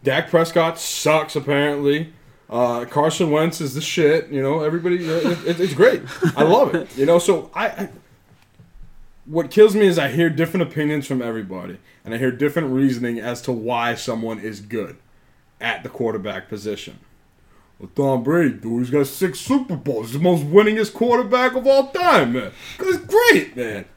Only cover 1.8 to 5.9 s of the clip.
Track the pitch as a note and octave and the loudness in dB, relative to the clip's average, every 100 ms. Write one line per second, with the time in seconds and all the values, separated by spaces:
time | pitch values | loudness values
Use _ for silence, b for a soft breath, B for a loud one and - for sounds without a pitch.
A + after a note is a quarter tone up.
1.8 | C#3+ D3 D#3+ b b b _ A#2 B2 A#2+ | 0 0 -2 b b b _ 0 0 0
2.8 | A#2+ D3 D#3 D#3 E3+ D3+ E3 D#3+ D3 B2+ | -2 0 0 0 0 2 0 -2 -6 -6
3.8 | D#3+ - D3+ D#3+ D#3 C#3+ C3+ D#3+ D3+ E3+ | -6 2 4 2 0 -4 -2 0 -2 -2
4.8 | F3 F3 E3 E3 D#3+ E3+ - E3+ F3 C3+ | -2 -2 -2 -2 -2 -2 -4 -2 -2 4
5.8 | G#3+ | 4